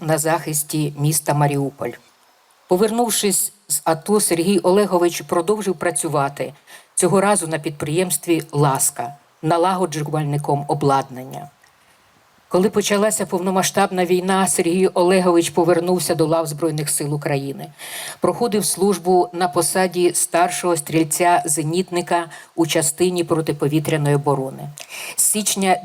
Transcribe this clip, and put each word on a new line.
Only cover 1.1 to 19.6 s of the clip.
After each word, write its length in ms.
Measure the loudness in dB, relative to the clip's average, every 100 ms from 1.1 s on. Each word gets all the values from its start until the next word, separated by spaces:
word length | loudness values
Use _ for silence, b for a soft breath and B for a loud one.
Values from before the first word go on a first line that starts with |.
| 0 0
Маріуполь. 580 | 2 2 0 -4 -6 -10 -10 _ _ _ _ _ _ -2
Повернувшись 840 | 2 2 2 0 0 0 0 -2 -8 -8
з 140 | -4
ато, 360 | -2 -2 0 0
Сергій 400 | 2 0 2 2
Олегович 640 | 4 4 4 2 2 0
продовжив 540 | -2 -2 0 -2 -2 -2
працювати, 800 | -4 -4 -2 -2 -2 -4 -10 B B B B -2
цього 260 | 2 4
разу 260 | 4 2 0
на 120 | -4
підприємстві 840 | -6 -6 -2 -2 0 -2 0 0 0
"Ласка", 600 | 0 2 2 -2 -4 -8 -12 _ _
налагоджувальником 1200 | 0 2 2 2 -2 -2 -4 -2 -2 -2 0 -2 -2
обладнання. 840 | 0 2 2 0 -10 -14 -14 -16 _ b b b b b b _ _ _
Коли 220 | 2 2
почалася 560 | 2 0 2 2 0 -2
повномасштабна 800 | -4 0 0 0 0 0 0 2
війна, 420 | 2 2 2 2
Сергій 400 | 0 0 2 2
Олегович 640 | 4 4 4 4 4 2
повернувся 680 | 2 2 2 2 0 0 0
до 100 | 2
лав 220 | 0 -2
Збройних 420 | -2 -2 -2 -4
сил 240 | -4 -4
України. 540 | -4 -2 -4 -4 -10 -14 B B B B -2
Проходив 460 | -2 0 0 0 -2
службу 640 | 0 0 2 2 2 2
на 140 | -2 -2
посаді 640 | 0